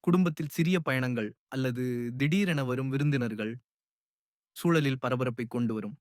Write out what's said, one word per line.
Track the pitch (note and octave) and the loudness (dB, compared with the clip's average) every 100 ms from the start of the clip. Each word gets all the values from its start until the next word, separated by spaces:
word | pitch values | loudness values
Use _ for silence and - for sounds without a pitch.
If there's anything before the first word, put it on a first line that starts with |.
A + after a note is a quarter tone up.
குடும்பத்தில் | - F#3 F3 D3+ D3+ - | 4 4 4 0 -8 0
சிறிய | E3 F#3 | 2 2
பயணங்கள் | D3+ C3 B2+ A#2+ G#2+ - _ | 2 0 0 -2 -4 -8 _
அல்லது | C3+ C3 B2 B2+ A#2+ A#2+ B2+ | -2 -2 -2 -2 -2 -4 -2
திடீரென | C#3+ F#3+ G3 D3+ | 0 2 2 0
வரும் | C3 B2+ C3+ | -2 -2 -2
விருந்தினர்கள் | C3+ D3 C#3 A#2 G#2+ G#2+ B2 _ _ _ _ _ _ _ _ _ - | 0 2 2 -2 -4 -6 -8 _ _ _ _ _ _ _ _ _ -2
சூழலில் | E3+ E3 C#3+ C3 | 4 4 4 0
பரபரப்பை | B2+ B2+ B2+ A#2 A#2 | 0 0 0 -2 -6
கொண்டு | B2 A#2 | -2 -2
வரும். | A2 G#2 - | -2 -6 -12